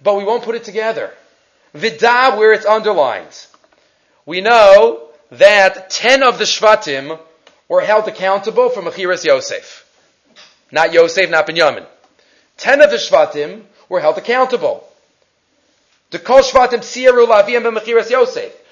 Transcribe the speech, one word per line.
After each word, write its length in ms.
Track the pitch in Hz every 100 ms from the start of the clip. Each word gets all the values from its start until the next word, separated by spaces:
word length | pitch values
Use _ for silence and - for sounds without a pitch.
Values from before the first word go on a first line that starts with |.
but 140 | 135 143
we 80 |
won't 200 | 139 240
put 100 | 220
it 80 | 226
together. 500 | 220 196 220 156 107 - _ _ _ _ _
Vida, 600 | 147 220 151 233 240 262 208
where 160 | 220
it's 140 | 214 202
underlined. 800 | 220 208 180 135 101 82 - - _ _ _ _ _ _ _ -
We 140 | 180
know 680 | 208 240 202 196 226 - - _ _
that 580 | 120 190 208 190 - -
ten 320 | - 220 269
of 160 | 262 185
the 60 |
Shvatim 760 | 208 - 214 214 156 139 139 160 - _ _ _ _
were 120 | 180
held 260 | 185 214 214
accountable 640 | - 190 196 220 214 247
for 140 | 233
Mechiras 420 | 170 185 180 180
Yosef. 600 | 160 135 - 101 - - _ _ _ _ _ _ - _ _
Not 200 | 147 165
Yosef, 380 | 165 170 190 175
not 180 | 160 156
Binyamin. 380 | 160 151 110 85 _ _ _ _ _ _ _
Ten 240 | 220 285
of 100 | 294
the 60 | 233
Shvatim 640 | - 180 147 147 151 208 - _ _
were 120 | 180
held 180 | 151 175
accountable. 680 | - 247 254 240 143 95 - _ _ _ _ _ _ _ _ _ _ _ _
The 80 | 165
Kol 240 | - 269
Shvatim 380 | 254 269 247 240
Siyaru 460 | - 247 254 247 233
Laviam 360 | 214 202 240
B'Mechiras 480 | 226 220 214 233 220
Yosef. 420 | 247 233 151 98 - _